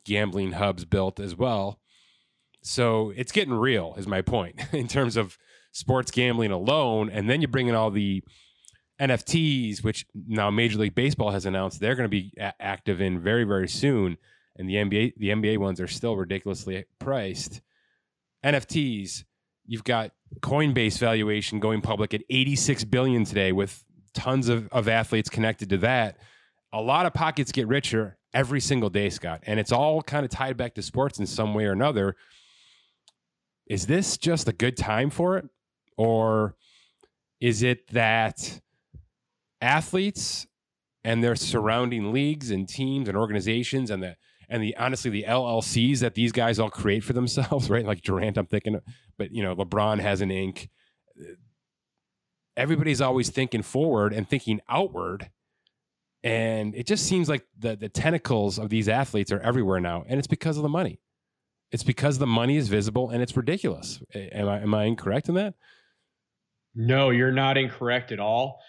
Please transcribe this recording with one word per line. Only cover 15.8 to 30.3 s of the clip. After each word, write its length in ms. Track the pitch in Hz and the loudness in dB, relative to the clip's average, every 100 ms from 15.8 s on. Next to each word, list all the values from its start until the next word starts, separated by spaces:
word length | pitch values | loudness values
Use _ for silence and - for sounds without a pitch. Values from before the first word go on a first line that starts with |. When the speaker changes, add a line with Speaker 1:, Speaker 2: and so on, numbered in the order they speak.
Speaker 1:
are 80 | 90 | -6
still 280 | - 120 104 | -4 -4 -2
ridiculously 720 | 90 95 101 95 95 92 - - | -4 -6 -6 -8 -6 -8 -10 -10
priced. 600 | 135 135 98 92 - 107 - _ _ _ _ _ _ _ | -4 -4 -4 -6 -10 -14 -20 _ _ _ _ _ _ _
N 120 | 139 | 0
F 120 | 143 - | 0 0
Ts, 580 | 165 139 110 95 - - _ _ _ - | -2 -2 -2 -6 -10 -14 _ _ _ -10
you've 180 | 113 | -6
got 280 | 107 117 - - _ - | 0 0 -2 -10 _ -10
Coinbase 580 | - 143 151 127 110 - | -2 2 2 2 2 2
valuation 600 | 120 113 107 104 101 107 | 2 2 2 0 -2 -2
going 200 | 110 110 | 0 0
public 340 | 98 101 104 | 0 -2 -2
at 80 | 107 - | -2 0
eighty-six 540 | 127 131 143 - 139 | 0 2 2 2 0
billion 400 | 110 127 131 120 | 0 2 4 2
today, 280 | 101 101 95 | 2 2 2
with 320 | 95 101 - _ _ _ | 2 0 -6 _ _ _
tons 340 | - - 135 120 | -6 -2 0 2
of, 200 | 120 107 | 0 0
of 180 | 127 110 | 0 2
athletes 420 | 113 113 113 104 | 2 2 0 0
connected 400 | - 110 110 101 | 0 0 -2 -2
to 80 | 95 | 2
that. 380 | 107 127 110 87 - _ _ _ _ | 2 2 0 -6 -20 _ _ _ _
A 80 | 110 | -4
lot 240 | 113 151 180 | 0 2 2
of 80 | |
pockets 360 | - 160 156 131 | 0 0 0 -2
get 160 | - 110 | -2 0
richer 500 | 139 - 113 104 - _ | 0 0 -2 -2 -8 _
every 280 | 127 131 139 | -2 0 0
single 300 | - 135 104 | 0 0 2
day, 200 | 95 101 | 0 0
Scott, 300 | - 85 80 | -2 -6 -8
and 140 | - 107 | -2 -2
it's 140 | 104 | 2
all 300 | 120 147 156 | 2 2 0
kinda 260 | 151 147 | -2 -2
tied 280 | 135 | -2